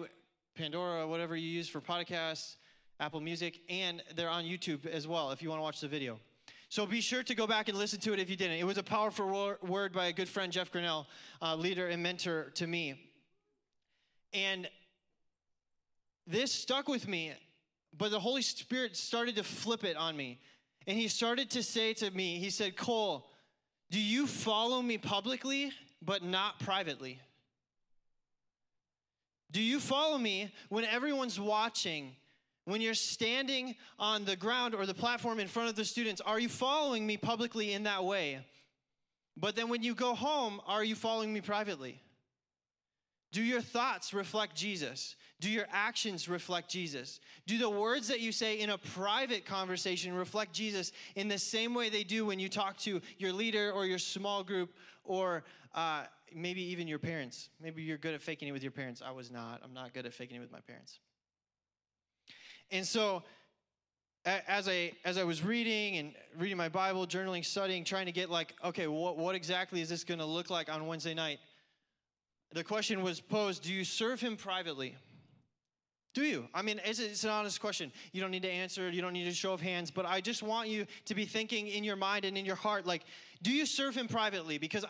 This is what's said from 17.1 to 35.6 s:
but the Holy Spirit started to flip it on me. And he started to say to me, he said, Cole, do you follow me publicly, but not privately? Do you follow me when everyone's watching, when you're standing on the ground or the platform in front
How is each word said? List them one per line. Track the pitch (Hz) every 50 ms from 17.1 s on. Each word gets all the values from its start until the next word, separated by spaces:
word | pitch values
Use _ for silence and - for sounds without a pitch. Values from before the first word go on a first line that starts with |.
| 190 165 160 156 139 - - _ _ _ _ _ _ _ _ _ - 151
but | 202 208 208
the | 208
Holy | 180 233 262 269 233
Spirit | - - - - - 240 254 254 226 175
started | - - - - 233 233 240 226
to | 208 185
flip | - - - - 214 233 214 214
it | 190 160
on | 151 165 165 156
me. | 147 135 123 123 - - - - _ _ _ _ _ -
And | 190 190
he | 226 233 214
started | - - 233 233 240 254 269 -
to | - 247 220
say | - - 233 220 220 226
to | - 220 196 185
me, | 190 190 175 170 175
he | 185 196
said, | 175 - 208 190 185
Cole, | - - 240 233 220 214 196 151 131 - - - - _ _ _ _ _ _ _ _ _ -
do | 165 214
you | 214 208 220 269 294 262
follow | - - - 220 214 214 226 240 254 254
me | 247 240 226
publicly, | 208 - - 202 202 196 240 262 247 - 269 277 277 285 277 - - - - _ -
but | 165 160 202 196 180
not | 180 185 190 196 214 - -
privately? | - - 190 196 185 160 139 117 135 131 127 131 - - _ _ _ _ _ _ _ _ _ _ _ _ _ _ _ _ _ _ _ _ _ _ _ _ _ _ _ _ _ _ _ _ _ _ _ _ _ _ _ _ _ _ _ -
Do | 147 196
you | 220 226 262 285
follow | - 202 262 277 311 311 311 269
me | 233 214 196 190 208 190 - - - -
when | 196 220 226
everyone's | 214 220 240 262 302 285 269 254 240 185 185
watching, | 202 208 214 214 220 233 - - - 185 160 151 139 131 131 - _ _ _ _ _ _ _ _ -
when | - 196 220
you're | 226 226 220
standing | 220 - - - - 226 226 240 269 269 262 277 262 254 262 226 - - - - -
on | 208 214 220 208 202
the | 190 196
ground | 180 180 220 240 254 247 240 220
or | 196 196
the | 190 185
platform | - 233 233 240 233 233 233 226 220
in | 202 180
front | - 233